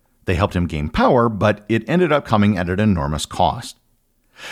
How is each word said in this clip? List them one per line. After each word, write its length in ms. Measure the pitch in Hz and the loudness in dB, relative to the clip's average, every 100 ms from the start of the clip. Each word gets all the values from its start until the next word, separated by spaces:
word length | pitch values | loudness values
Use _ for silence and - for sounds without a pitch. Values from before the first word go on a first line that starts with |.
| _ _ - | _ _ -4
They 100 | 90 | 0
helped 200 | 101 90 | 0 0
him 120 | 85 | -2
gain 220 | 76 76 | -4 -4
power, 400 | - 247 135 117 | 0 2 4 2
but 360 | 104 107 104 - | 2 0 0 -2
it 200 | 113 110 | -4 0
ended 220 | 170 180 | 0 2
up 140 | 147 - | 0 0
coming 320 | 110 101 101 | 2 2 2
at 120 | 87 | -2
an 100 | 92 | 0
enormous 460 | 107 90 71 76 - | 0 0 0 -4 -6
cost. 500 | - 87 123 - - _ _ _ _ _ _ - | -2 -2 -2 -10 -18 _ _ _ _ _ _ -18